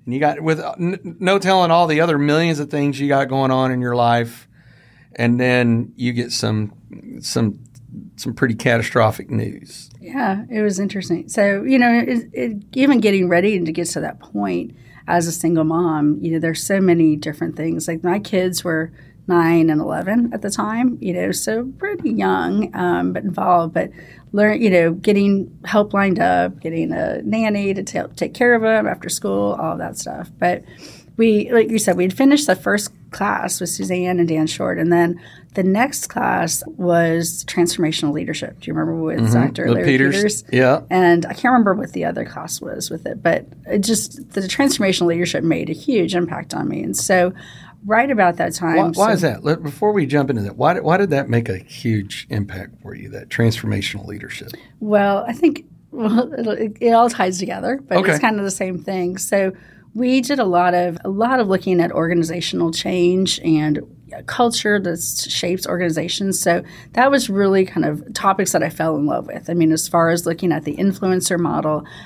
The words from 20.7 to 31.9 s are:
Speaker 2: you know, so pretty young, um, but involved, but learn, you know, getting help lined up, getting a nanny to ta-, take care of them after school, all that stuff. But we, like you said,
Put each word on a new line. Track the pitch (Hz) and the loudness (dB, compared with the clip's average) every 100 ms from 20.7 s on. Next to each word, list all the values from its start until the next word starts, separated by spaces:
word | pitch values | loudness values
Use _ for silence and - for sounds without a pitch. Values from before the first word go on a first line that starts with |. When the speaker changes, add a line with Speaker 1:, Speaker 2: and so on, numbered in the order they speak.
| 226 254 240 | 0 0 -2
Speaker 2:
you | 202 | -4
know, | 175 185 | -2 -2
so | 185 - 220 254 269 | -4 -2 -4 -4 -6
pretty | 392 392 294 | -6 -4 -2
young, | 208 190 190 170 196 214 - | -2 0 0 0 -2 -2 -2
um, | 180 175 180 | -2 0 -2
but | 180 | -2
involved, | 202 175 190 180 165 | -4 -2 2 2 2
but | 170 - - - - - | -2 -4 -8 -20 -20 -6
learn, | 202 208 214 | 2 2 4
you | 226 | 4
know, | 180 165 | 4 4
getting | 170 - 202 202 196 - - - | 2 0 2 4 2 -2 -10 -2
help | 214 208 | 0 2
lined | 196 196 175 | 2 0 2
up, | 175 180 180 190 | 2 2 0 -4
getting | 165 165 - | -6 -4 -4
a | - - - | -2 -4 -4
nanny | 214 220 220 208 202 | -4 -2 0 0 -2
to | 196 | -4
ta-, | 190 - - - | -4 -6 -6 -6
take | - | -6
care | - 247 240 | 0 4 4
of | |
them | 220 220 214 | 4 2 0
after | 180 - | -4 -6
school, | - 202 196 202 - | -6 -4 -2 -2 -2
all | 160 170 | -4 -4
that | 165 - | -8 -10
stuff. | - - - - | -10 -10 -12 -4
But | 180 180 - - - - - - | -2 -2 -6 -20 -20 -20 -10 0
we, | 226 208 - | 4 4 4
like | 233 220 | 4 4
you | 226 | 2
said, | 208 | 0